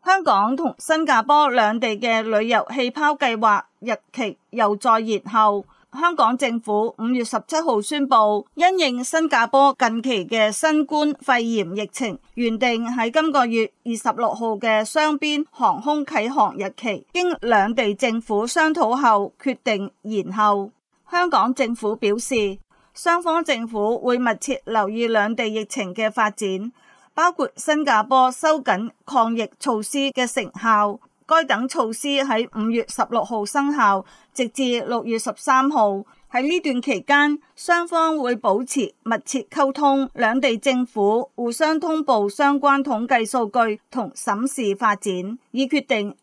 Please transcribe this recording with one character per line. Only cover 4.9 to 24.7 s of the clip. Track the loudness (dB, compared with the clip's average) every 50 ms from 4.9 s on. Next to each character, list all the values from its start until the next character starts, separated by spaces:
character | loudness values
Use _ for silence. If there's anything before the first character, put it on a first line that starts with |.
| 2 2
延 | 2 -2 -4 -4 -4
後。 | -2 2 4 4 4 2 0 -6 _ _ _ _ _
香 | -8 -2 -2 0 2
港 | 2 2 2 2
政 | 0 -2 -2 -2 -4
府 | -4 -2 0 0 0 -2 -4
五 | -6 -4 -2
月 | -2 -2
十 | -2 -2 -4 -6 -6
七 | -2 -4 -2
號 | 0 0 0 0
宣 | -2 -2 -2 -2 0 4
布， | 4 4 4 4 2 0 -4 _ _
因 | 2 2 2 4 2
應 | 0 0 -2 -4 -6
新 | -2 -2 0 0 2
加 | 2 2 0
坡 | 4 4 4 4 4 4 _
近 | -2 0 0 -2
期 | -2 -2 -2 -2 -2
嘅 | -2 0 2 2 2
新 | 2 0 0 2 2 2 0
冠 | 0 0 0 0 0 -2 -4
肺 | -2 0 0 0 0
炎 | 0 -2 -2 -2 -2 -4
疫 | -6 -8 -8
情， | -8 -6 -6 -6 -6 -10 _ _
原 | _ -4 -2 -2 0 0
定 | 0 0 0 0 -4
喺 | -4 -2 -2 -2 0
今 | 0 0 0 2
個 | 2 2 2
月 | 2 2 0 0 -2 _ _ _
二 | -8 -8
十 | -4 -2 -4 -2
六 | 0 -2 -2
號 | -2 -2 -4 -4 -4
嘅 | -2 0 2 2 2
雙 | 0 0 0 0 2 2 0 0
邊 | -2 -2 -2 -2 -4 _
航 | _ 0 2 2 2 0
空 | -2 -2 -2 -2 -2
啟 | -2 -2 -2 -2 0
航 | 2 2 0 0 0
日 | -4 -8 -8 -8 -8
期， | -6 -6 -6 -6 -8 _
經 | _ -2 0 0 -2 -2
兩 | 0 2 2 4 2 2 0
地 | 0 0 -2 0
政 | 0 -2 -2 -2 -4
府 | -4 -2 -2 -2 -2
商 | -2 0 0 2 2
討 | 2 2 2 0 2
後 | 2 4 4 4 4 2 -2 _ _
決 | -4 -4 -4 -2
定 | _ -2 -2 -2 -4 -8 _ _
延 | _ -6 -4 -4 -4 -4
後。 | -2 2 2 4 2 2 -2 -8 _ _ _ _ _ _ _ _
香 | -2 0 0 2
港 | 2 2 2 2
政 | 0 -2 -2 -2 -2
府 | -4 -4 -4 -4
表 | 0 0 0 0
示， | 0 -2 -2 -2 0 0 -2 -4 -8 -16 _ _ _ _ _ _
雙 | -4 0 0 0 2
方 | 0 0 0 0 0
政 | 0 -2 -4 -4 -6
府 | -4 -2 0 0 -2 0
會 | 0 0 0
密 | 0 0 -2 -2 -2
切 | -4 -6 -6 -6 _
留 | -2